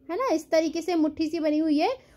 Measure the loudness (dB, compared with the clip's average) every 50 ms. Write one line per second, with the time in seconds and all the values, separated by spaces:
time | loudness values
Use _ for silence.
0 | _ -8 -6 -2 0 0 0 -2 -2 0 2 2 2 2 -2 -4 -2 0 0 2
1 | 2 0 0 -2 -4 -4 -2 -2 0 0 0 2 2 2 2 2 2 0 -2 -4
2 | -10 -20 -20